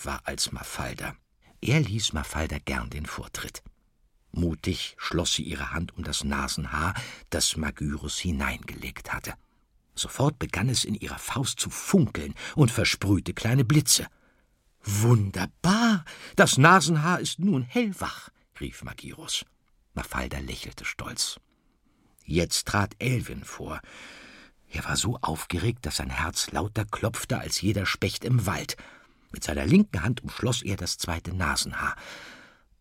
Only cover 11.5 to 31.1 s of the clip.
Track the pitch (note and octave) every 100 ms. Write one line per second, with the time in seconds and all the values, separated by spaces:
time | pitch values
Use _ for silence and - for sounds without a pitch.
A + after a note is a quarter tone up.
11.5 | - - - - G3 A2 - D2 - -
12.5 | - B2+ - - - G2 F#2+ - F2 A2
13.5 | C3 A2+ D3+ D3+ - - - _ _ _
14.5 | _ _ _ - G2+ A#2 A#2 G2+ F#2+ F#2+
15.5 | - E3+ G#3+ A#3 G3+ - - - - F3+
16.5 | - D3+ F#3 D3 D#3+ D#3 E3 - - G3
17.5 | C#3+ B2 A#3+ A3+ F#3 - - - _ _
18.5 | - C#2+ - A#1+ - - - D2+ - -
19.5 | _ _ _ _ - - B1+ B1+ C2+ B1+
20.5 | - - - - - - - - - _
21.5 | _ _ _ _ _ _ _ - D#2+ E2
22.5 | - - G#2 G2 - C3 B2 - G#2+ -
23.5 | - - D#2 - - - - - - -
24.5 | _ _ D#2 - - G2 A#2+ - D#2+ -
25.5 | F2 A2+ A#2+ D2+ - C2+ C#2 D#2 - -
26.5 | D2 G2 A2 G2+ - G#2+ - - A#2 D#2
27.5 | - F#2 G#2+ F#2 - F#2+ - - B2 G#2
28.5 | D#2 - - - - - _ _ - -
29.5 | C#2+ C#2+ F#3 G#3+ F#2 E2+ B2 - - A2+
30.5 | B2 - G2 F2 - -